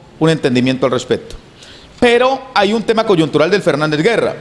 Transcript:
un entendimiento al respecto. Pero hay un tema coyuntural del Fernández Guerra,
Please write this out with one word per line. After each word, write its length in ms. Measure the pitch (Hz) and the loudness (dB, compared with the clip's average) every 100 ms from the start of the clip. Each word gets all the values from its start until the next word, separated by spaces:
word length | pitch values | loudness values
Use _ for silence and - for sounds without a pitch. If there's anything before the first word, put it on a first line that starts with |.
| - - | -16 -2
un 100 | 160 | 0
entendimiento 560 | 160 143 123 131 127 131 | 0 0 0 0 0 -2
al 60 | |
respecto. 420 | 123 - 110 - - - - - - - - | -2 -2 -6 -6 -20 -20 -20 -20 -20 -20 0
Pero 440 | 240 240 254 262 - | 2 4 2 -2 -4
hay 180 | 202 202 | -2 0
un 120 | 226 | 0
tema 200 | 214 226 | -2 0
coyuntural 460 | 220 175 156 147 165 | 2 2 2 2 2
del 120 | 196 | 0
Fernández 380 | 175 147 156 151 | 0 0 0 0
Guerra, 360 | 185 220 117 - | 0 0 -2 -4